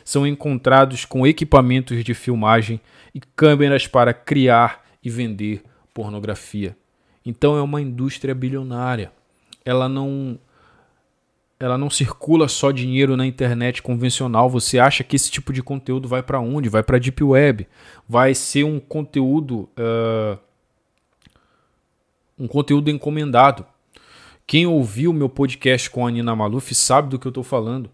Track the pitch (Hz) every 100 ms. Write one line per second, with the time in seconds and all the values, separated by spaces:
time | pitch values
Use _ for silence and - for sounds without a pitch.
0 | - 143 143 143 151 131 127 131 135 127
1 | - 131 131 156 160 139 123 131 127 120
2 | 117 113 - 117 107 113 110 113 - _
3 | _ 139 - - 156 143 143 139 - 127
4 | 120 117 - 143 131 117 117 - _ _
5 | 120 117 117 101 104 101 - _ _ -
6 | 107 104 107 98 - 104 98 101 _ _
7 | _ _ 123 117 143 147 143 147 139 123
8 | 135 - 135 131 127 135 131 123 127 120
9 | 92 _ _ _ _ - - 127 131 135
10 | 139 139 131 117 _ _ _ _ _ _
11 | _ _ _ _ _ _ 127 127 139 -
12 | 127 - - 160 143 - 139 135 127 131
13 | 139 127 131 131 127 120 120 120 - 120
14 | 123 - 131 113 123 123 - 127 131 -
15 | 131 139 - - - 131 123 139 131 131
16 | 131 127 127 139 117 147 123 107 - 123
17 | 123 - 143 131 147 110 90 _ - -
18 | - 117 131 131 - 143 151 147 - 156
19 | 143 143 131 151 139 113 92 - 117 113
20 | 113 110 107 98 _ _ _ _ _ _
21 | _ _ _ _ _ _ _ _ _ _
22 | _ _ _ _ 120 143 139 143 147 147
23 | 147 151 147 120 135 131 - _ _ _
24 | _ _ - _ - 151 175 160 117 104
25 | 165 160 135 - 139 - 131 127 - 127
26 | 120 117 117 110 107 123 - 120 - 135
27 | 143 131 131 127 123 131 110 131 123